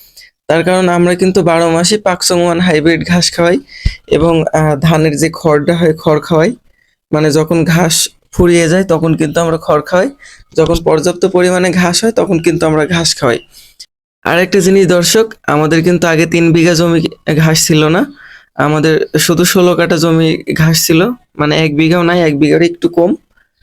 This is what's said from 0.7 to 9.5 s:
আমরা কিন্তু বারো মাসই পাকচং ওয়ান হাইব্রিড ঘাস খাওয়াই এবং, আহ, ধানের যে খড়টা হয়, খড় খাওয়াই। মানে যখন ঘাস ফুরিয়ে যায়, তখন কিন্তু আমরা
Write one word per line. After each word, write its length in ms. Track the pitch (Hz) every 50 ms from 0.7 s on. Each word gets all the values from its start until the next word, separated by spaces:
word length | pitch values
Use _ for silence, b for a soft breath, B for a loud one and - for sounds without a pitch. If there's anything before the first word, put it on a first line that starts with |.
| 185 185 185 180
আমরা 260 | 175 175 175 175 180
কিন্তু 280 | 175 190 185 190 202 170
বারো 280 | 170 165 165 170 170
মাসই 280 | 165 165 175 185 214 208
পাকচং 420 | 208 196 180 175 - - 185 175
ওয়ান 200 | 175 175 170 170
হাইব্রিড 480 | 180 185 165 151 147 165 170 160 160 -
ঘাস 240 | 175 175 170 - -
খাওয়াই 260 | - 170 170 180 277 277 B B B B B B B B
এবং, 380 | - - 147 156 170 165 165 160 - -
আহ, 240 | 156 156 156 151
ধানের 400 | 139 147 160 160 156 156 160 147
যে 140 | 139 156 160 165
খড়টা 440 | - - 170 151 147 147 156 170
হয়, 180 | 165 175 160 156
খড় 260 | 165 - 170 151 151
খাওয়াই। 340 | - - 170 156 160 208 247 - _ _ _ _ _ _ _ _ _ _ -
মানে 180 | 151 156 156
যখন 340 | 139 156 156 156 175 165 160
ঘাস 440 | 170 165 165 170 165 160 - - - - _ _ _ -
ফুরিয়ে 360 | - 180 175 175 170 170 156
যায়, 160 | 170 185 190
তখন 300 | 196 165 - 165 165 160
কিন্তু 260 | 139 156 151 147 170
আমরা 180 | 170 165